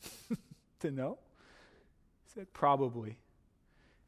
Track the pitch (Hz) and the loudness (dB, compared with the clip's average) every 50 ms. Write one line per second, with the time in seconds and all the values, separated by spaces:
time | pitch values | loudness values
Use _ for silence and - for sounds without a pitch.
0 | - - - - - - 233 - - - - - _ _ _ - - 156 139 131 | -16 -16 -16 -12 -6 -6 -6 -6 -6 -12 -20 -20 _ _ _ -4 -2 -2 0 0
1 | 127 151 254 - - - - - - - - - - - - - - _ _ _ | -2 -2 -4 -6 -12 -20 -20 -20 -20 -20 -20 -20 -20 -20 -20 -20 -20 _ _ _
2 | _ _ _ _ _ - - - 190 - - - - 143 143 139 139 123 117 117 | _ _ _ _ _ -18 -14 -14 -14 -12 -2 2 6 6 6 6 4 2 0 -2
3 | 110 107 113 - - _ _ _ _ _ _ _ _ _ _ - - - - _ | -6 -8 -8 -12 -16 _ _ _ _ _ _ _ _ _ _ -20 -20 -20 -20 _
4 | _ | _